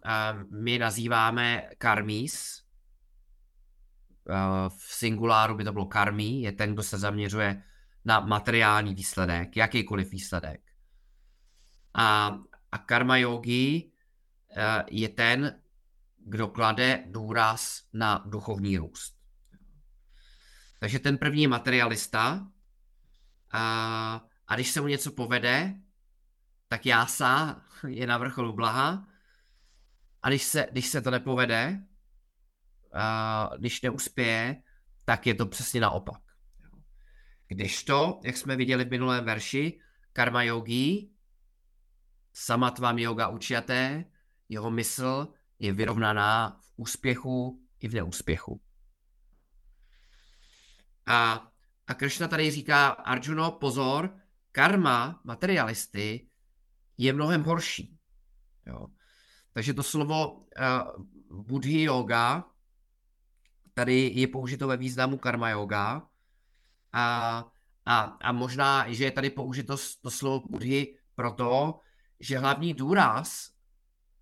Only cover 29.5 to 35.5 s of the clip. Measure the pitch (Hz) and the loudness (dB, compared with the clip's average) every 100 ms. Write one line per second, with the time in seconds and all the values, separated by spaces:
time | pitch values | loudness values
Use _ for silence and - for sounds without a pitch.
29.5 | _ _ _ _ _ _ _ - 139 - | _ _ _ _ _ _ _ 0 0 0
30.5 | 156 - 127 123 147 127 123 127 127 123 | -2 -2 -2 -2 -2 0 -2 0 2 2
31.5 | 113 131 196 - - _ - _ _ _ | 2 0 -4 -8 -20 _ -20 _ _ _
32.5 | _ _ _ _ - 107 110 110 110 110 | _ _ _ _ -4 -2 0 0 0 -2
33.5 | - 120 - 127 135 - - 117 113 117 | -4 -4 -2 -4 -4 -6 -2 0 2 0
34.5 | 143 _ _ _ - - 117 127 104 101 | -6 _ _ _ -8 0 0 2 0 -2